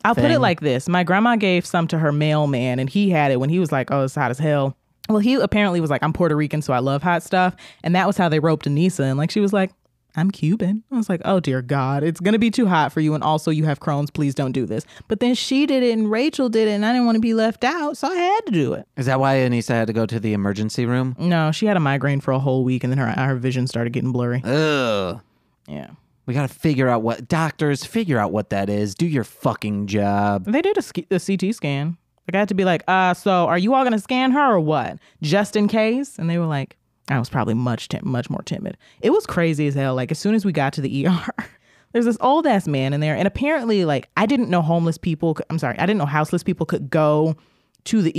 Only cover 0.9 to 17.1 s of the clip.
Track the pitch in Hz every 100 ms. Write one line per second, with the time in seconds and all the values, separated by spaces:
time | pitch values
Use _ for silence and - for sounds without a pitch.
0.9 | 180 175 190 240 226 196 180 - 180 165
1.9 | 165 156 147 151 151 147 127 127 127 131
2.9 | 202 196 165 143 127 139 175 160 139 120
3.9 | 139 131 147 123 131 156 147 135 - _
4.9 | _ - 214 220 269 196 208 202 175 156
5.9 | 135 151 151 170 151 151 151 147 123 131
6.9 | 139 175 170 - 185 180 - - - -
7.9 | 180 185 196 170 151 160 151 143 143 180
8.9 | 170 135 135 160 214 202 202 190 _ _
9.9 | _ _ 156 190 - 151 220 175 214 -
10.9 | 254 208 175 - 190 147 131 123 139 131
11.9 | 139 160 165 185 220 226 254 208 165 143
12.9 | 160 156 151 151 151 165 156 156 143 165
13.9 | 143 147 - 143 131 131 131 95 110 -
14.9 | - - 220 247 247 - 269 302 269 247
15.9 | 226 214 220 302 - 247 220 220 202 214
16.9 | 247 233